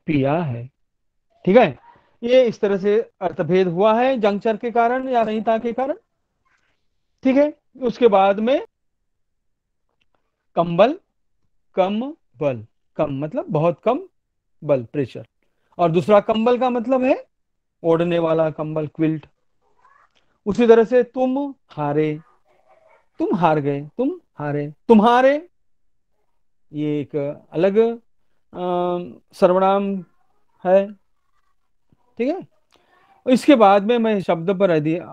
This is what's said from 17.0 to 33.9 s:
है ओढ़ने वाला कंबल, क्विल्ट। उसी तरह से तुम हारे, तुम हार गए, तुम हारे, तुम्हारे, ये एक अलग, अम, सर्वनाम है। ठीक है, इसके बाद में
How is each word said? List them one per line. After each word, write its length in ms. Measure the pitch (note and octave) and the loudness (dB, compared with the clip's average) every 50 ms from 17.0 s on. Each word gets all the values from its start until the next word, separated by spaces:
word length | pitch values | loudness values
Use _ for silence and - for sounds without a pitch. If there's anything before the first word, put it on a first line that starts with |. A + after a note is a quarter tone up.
| B3+ | 0
है 240 | C4 E4 B4+ C5 _ _ _ _ _ _ _ _ _ _ - F3 | 0 -2 -2 -4 _ _ _ _ _ _ _ _ _ _ -6 0
ओढ़ने 360 | E3 D#3+ E3 F3 F3 E3+ E3+ | 0 0 0 0 0 -2 -2
वाला 300 | E3 D#3+ D#3+ E3 D#3+ D#3 | 0 0 0 0 0 -2
कंबल, 380 | D3+ - D#3 D#3 D#3 D#3 D3+ | -4 -8 -10 -8 -6 -8 -8
क्विल्ट। 380 | C#3+ - - D#3+ D#3 D#3+ D3+ - _ _ _ _ _ _ _ _ _ _ _ _ _ _ _ _ _ _ _ _ _ _ _ - | -8 -4 -2 -2 -2 -2 -4 -10 _ _ _ _ _ _ _ _ _ _ _ _ _ _ _ _ _ _ _ _ _ _ _ -8
उसी 220 | G#3 F#3 A#3 A#3+ | -6 0 0 6
तरह 160 | A3+ A3+ A#3 A3 | 6 6 6 6
से 200 | A3+ B3+ B3 A#3 | 4 2 0 0
तुम 520 | A#3+ - B3+ B3+ C4 B3+ C#4 C#4+ C#4 C4 _ _ _ | 0 -2 -4 -4 -2 -2 -4 -6 -8 -10 _ _ _
हारे, 500 | - D#3 D3 C#3+ D3 D3+ D#3 D3+ D3+ D#3 - _ _ _ _ _ _ _ _ _ _ _ _ _ _ _ _ _ _ - | -10 -6 -6 -2 -2 -2 -2 -2 -4 -8 -14 _ _ _ _ _ _ _ _ _ _ _ _ _ _ _ _ _ _ -8
तुम 160 | D#4+ G#4+ C#4 | -6 -4 -2
हार 240 | E3 F3 D#3+ D#3 D3+ | 0 0 0 0 0
गए, 220 | C#3 C#3+ C#3 C#3+ | -2 -4 -6 -6
तुम 400 | D3 D3+ - - B3+ D4 F#4 F4 _ _ _ | -10 -12 -8 -6 -4 -4 -6 -8 _ _ _
हारे, 380 | - D3 D3 C#3+ D3 D3 D3+ - _ - | -12 -8 -6 -6 -6 -8 -10 -14 _ 2
तुम्हारे, 640 | - A3+ G#3 G#3 A#3+ A#3+ B3 C4 C4+ C#4+ D4+ F4+ _ _ _ _ _ _ _ _ _ _ _ _ _ _ _ _ _ _ _ _ _ _ _ _ _ D3+ | 4 6 6 6 6 4 4 4 2 2 0 -6 _ _ _ _ _ _ _ _ _ _ _ _ _ _ _ _ _ _ _ _ _ _ _ _ _ -8
ये 280 | D3 D3+ D3+ D3 D3 | -6 -4 -4 -4 -4
एक 140 | C3+ - - D3 C#3+ C#3+ - - _ _ | -6 -6 -6 -6 -6 -6 -8 -12 _ _
अलग, 260 | - D#3 F3+ G3 G3 A3 A3+ A#3 A#3 A#3 _ _ _ _ _ _ _ _ _ _ - | -4 0 0 2 2 2 0 0 -2 -8 _ _ _ _ _ _ _ _ _ _ -12
अम, 640 | F3+ F3+ F3+ F3+ F3 F3+ F3 F3 F3 F3 F3+ - - _ _ _ | -8 -6 -4 -4 -2 -2 -4 -4 -6 -8 -12 -16 -20 _ _ _
सर्वनाम 720 | - G3 F3 F3+ F#3+ F#3+ F#3+ G3 G3+ G3+ G3 G3 F#3+ E3+ _ _ _ _ _ _ _ _ _ _ _ - | 0 2 2 4 2 2 2 0 0 -2 -4 -6 -8 -10 _ _ _ _ _ _ _ _ _ _ _ 0
है। 280 | F3+ F#3 G3 G3 G#3 G3+ _ _ _ _ _ _ _ _ _ _ _ _ _ _ _ _ _ _ _ _ _ _ _ _ | 2 2 2 2 0 -10 _ _ _ _ _ _ _ _ _ _ _ _ _ _ _ _ _ _ _ _ _ _ _ _
ठीक 100 | - A#3+ | -6 -4
है, 200 | C#4 F4 F#4 - _ _ _ _ _ _ _ _ _ _ _ _ _ _ _ - - C4 | -4 -4 -6 -8 _ _ _ _ _ _ _ _ _ _ _ _ _ _ _ 0 0 0
इसके 220 | - - - C#4+ | 2 6 4 6
बाद 280 | A3+ G#3 F#3+ G3+ G3+ G3 | 6 8 6 6 4 2
में 140 | A3 | 0